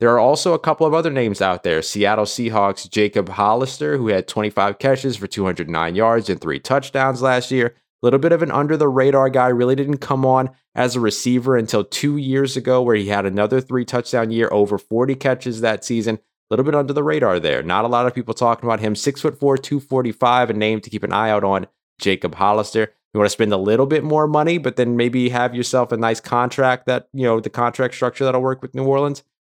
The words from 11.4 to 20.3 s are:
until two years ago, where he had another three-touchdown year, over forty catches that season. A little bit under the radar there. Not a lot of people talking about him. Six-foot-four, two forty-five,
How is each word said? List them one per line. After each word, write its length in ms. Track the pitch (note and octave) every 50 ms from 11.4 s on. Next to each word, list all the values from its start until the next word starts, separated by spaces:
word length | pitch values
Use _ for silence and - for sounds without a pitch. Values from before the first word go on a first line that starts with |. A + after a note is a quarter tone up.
| A#2+ C3+ C3
until 280 | A#2+ A2+ A2 - G#2+ G2+
two 340 | - - - - D3 D3 D3
years 360 | C#3 C3 C3 C3+ C#3 C3 C3+
ago, 280 | C3+ A2 B2+ B2+ B2+
where 140 | B2+ A#2+ A2+
he 120 | G#2+ G2 G2+
had 160 | G#2 G2+ G2
another 380 | G2 F#2 G2+ G#2 A2 C3 C3
three-touchdown 680 | C3 - C3 B2+ A#2+ - - B2 A#2+ - - A#2+ A2+ A2+
year, 180 | A2+ A2+ A2+ -
over 240 | - G#2 G#2 G2 G#2
forty 380 | F#2+ - - A2+ A#2 B2+ C3+ C3+
catches 460 | C3 - C3+ B2+ C3 - B2+ A2+ A2
that 240 | A2+ A2+ G#2+ - -
season. 320 | - A#2+ A2+ G#2 A2+ A2
A 40 | G#2+ _ _ _ _ _ -
little 140 | G#2+ A2+ C3+
bit 100 | D3+ D3
under 180 | D3 C#3+ C3
the 100 | C#3 D3
radar 380 | C#3+ D3+ D#3 D3+ B2+ G#2 F2+ F2
there. 220 | D#2 D#2 C#2 B1
Not 240 | C#2+ E2+ F2+ G2+ A2
a 20 | A#2
lot 180 | B2 A#2+ B2
of 80 | B2 B2
people 200 | B2+ A2 A2 A2+
talking 340 | - B2 A#2 A#2 - A#2+ A#2
about 120 | A2+ G#2+
him. 140 | A2 G#2+ G#2+
Six-foot-four, 640 | - - C#3+ C3+ - - D#3 C3 - C#3+ C#3 C3+
two 240 | C3+ C3+ - D3 C#3
forty-five, 680 | C3+ - C3+ C3 B2+ A#2+ G#2+ - B2+ A#2+